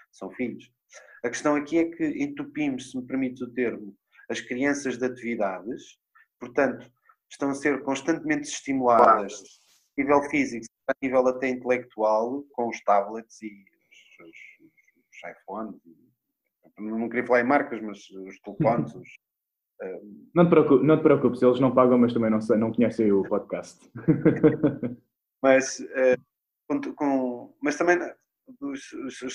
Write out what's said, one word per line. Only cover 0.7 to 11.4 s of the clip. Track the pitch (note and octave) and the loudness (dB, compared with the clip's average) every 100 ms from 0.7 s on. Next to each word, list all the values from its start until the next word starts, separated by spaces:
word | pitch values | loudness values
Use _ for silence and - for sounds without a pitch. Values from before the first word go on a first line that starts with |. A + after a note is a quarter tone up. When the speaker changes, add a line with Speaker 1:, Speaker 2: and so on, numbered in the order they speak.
| _ _ - - - B2 | _ _ -20 -20 -10 -8
Speaker 1:
A | |
questão | - D3+ D3 | -4 -2 -2
aqui | D3 E3 | 0 0
é | E3 | 0
que | - D#3 - | -2 -6 -4
entupimos, | C#3+ C#3+ C#3+ D3 D3+ B2 - | -6 -8 -10 -6 -4 -4 -8
se | C3 | -12
me | B2 | -6
permite | C3 C3 B2+ | -4 -4 -6
o | A#2+ | -10
termo, | B2+ A#2+ G2 G#2 - _ _ - | -4 -4 -4 -12 -18 _ _ -10
as | A2+ | -10
crianças | - B2 C#3+ C#3+ C3 A#2 | -8 -4 -2 -2 -4 -4
de | B2+ | -4
atividades, | B2 A2+ A2+ G2 F#2 F#2+ D#3+ - _ _ _ _ _ | -6 -8 -4 -4 -4 -10 -12 -14 _ _ _ _ _
portanto, | A#2+ - C3+ - - _ _ _ _ | -8 -2 0 -2 -14 _ _ _ _
estão | - C#3+ | -6 -6
a | C#3 | -2
ser | D3+ C3 | -2 -2
constantemente | - C3+ - D#3+ C#3+ D3 C#3+ | -4 -4 -2 -4 -2 -4 -6
estimuladas | - - C3+ B2 A#2+ A#2+ A2 G2 | -10 -4 0 4 6 6 6 0
Speaker 2:
Claro. | - F#2+ _ _ _ _ - | -10 -18 _ _ _ _ -4
Speaker 1:
a | |
nível | C#3 C#3+ C#3+ | 2 2 2
físico, | D3+ C3+ A#2 A2+ _ - | -2 -2 -4 -12 _ -8
a | - | -4
nível | C3 C3 B2+ | 0 2 2
até | B2+ | 0